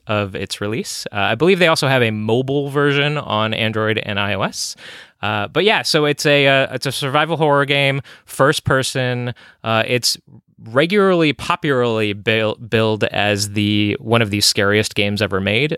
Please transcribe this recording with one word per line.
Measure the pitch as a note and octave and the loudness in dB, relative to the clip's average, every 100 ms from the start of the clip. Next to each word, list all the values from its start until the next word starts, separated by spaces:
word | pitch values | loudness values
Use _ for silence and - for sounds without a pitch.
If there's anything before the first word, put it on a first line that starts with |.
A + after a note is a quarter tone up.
| - | -4
of | G#2 G2 | -4 -2
its | G2 G2 - | -6 -8 -6
release. | G#2 B2 - - - | -6 -6 -6 -10 -8
Uh, | G2+ | -2
I | G2 A2+ | -2 2
believe | E3 F#3 | 2 4
they | E3 | 4
also | D#3+ C3+ | 2 2
have | C3 | 2
a | A2+ | 2
mobile | G#2+ G#2+ A#2+ C3+ C#3+ C#3+ | 0 0 0 0 -2 -2
version | C#3+ C#3+ C#3 D3 D3 | 0 2 2 0 -2
on | - G#2+ A2 | -2 -2 0
Android | - A2 G#2+ A2 A2 | 0 -2 -2 -2 -2
and | - G2+ | -2 -4
I | G2+ | -2
O | G2 | -2
S. | C#3 - - - - - - - | -4 -6 -10 -10 -18 -20 -20 -8
Uh, | G#2 G#2+ G2+ | -4 -2 -2
but | D3+ | 0
yeah, | G3+ F#3+ | 2 0
so | - D#3+ D3 | 0 0 2
it's | C#3+ D3+ | 0 2
a, | C#3+ C#3 | 4 4
uh, | C3+ - | 2 0
it's | B2 C#3 | -4 -6
a | |
survival | - C#3 D3 D#3 D#3 | -6 -2 0 0 0
horror | D#3 C#3+ C#3+ | 2 2 2
game, | C#3 C#3 C3+ - - | 2 0 -2 -8 -18
first | - - C#3 D3+ | -8 0 2 2
person. | - C3+ B2+ C3 B2+ B2 B2 - - _ | 0 0 0 -2 -2 -2 -6 -10 -16 _
Uh, | A2+ A2 A#2 | -2 0 0
it's | B2 - - - A#2 _ - | 0 -2 -4 -10 -20 _ -20
regularly, | A2+ A#2+ E3+ G#3 G3 F3 D#3 | -4 0 2 2 4 4 2
popularly | C3 - F3 D3+ B2+ A#2+ A2 G#2+ | 0 -2 -2 0 0 2 0 0
bil-, | G#2 G#2+ A2 G#2+ | -2 0 2 0
billed | - A#2 A2+ A2 G#2+ | -2 -2 0 2 0
as | A2+ G2 G#2 G2+ G2+ | -2 0 0 0 -2
the, | G#2 G#2 G#2 G#2 - | 0 0 2 0 -2
one | A2+ A#2 | 0 0
of | G#2+ | 2
the | G#2 | 0
scariest | - - G2+ G#2+ G#2+ | 0 2 2 2 0
games | - G2+ G2+ | 0 0 0
ever | G2+ F#2+ | -2 0
made. | G2 A2 D#3 | 0 0 -2